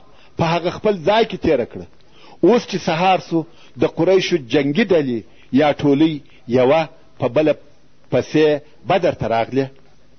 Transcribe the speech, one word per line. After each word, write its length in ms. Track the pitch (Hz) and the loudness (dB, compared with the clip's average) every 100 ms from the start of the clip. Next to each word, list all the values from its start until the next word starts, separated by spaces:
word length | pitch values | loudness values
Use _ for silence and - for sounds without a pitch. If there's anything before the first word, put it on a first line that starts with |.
| - - - - | -12 -20 -16 -4
په 60 | |
هغه 260 | 165 170 165 | -2 -2 -4
خپل 240 | - 175 190 | -4 -4 -2
ځای 260 | 156 220 226 | 0 0 0
کې 120 | 185 | -2
تېره 280 | - 139 110 | -2 -2 -2
کړه. 200 | 98 87 - - - - - | -10 -18 -20 -20 -20 -18 0
اوس 240 | 170 240 - | 2 2 0
چې 100 | 190 | -6
سهار 420 | - 160 190 180 | -4 0 2 0
سو، 240 | - 165 156 - - 123 | 0 -6 -6 -16 -14 -4
د 80 | 151 | -2
قریشو 520 | - 170 190 170 170 | 0 2 2 2 -4
جنګي 480 | 117 147 143 151 214 | -2 -2 0 -2 0
ډلې 340 | 175 135 117 - - - | 0 0 -6 -8 -20 -2
یا 180 | 127 147 | 0 0
ټولۍ 400 | 135 147 139 160 147 - - - | 0 0 2 2 -2 -12 -18 -2
یوه 340 | 123 127 160 156 - - - | 0 2 2 -2 -10 -20 -8
په 80 | 131 | -4
بله 260 | 120 156 - - - - - - | 0 0 -2 -6 -20 -20 -20 -4
پسې 340 | 127 - 156 156 147 - - - | -4 0 2 2 0 -6 -14 -2
بدر 280 | 185 170 | 0 0
ته 140 | 127 113 | -2 -2
راغلې. 380 | 113 107 127 131 - - - - | -2 -2 -4 -4 -10 -20 -20 -20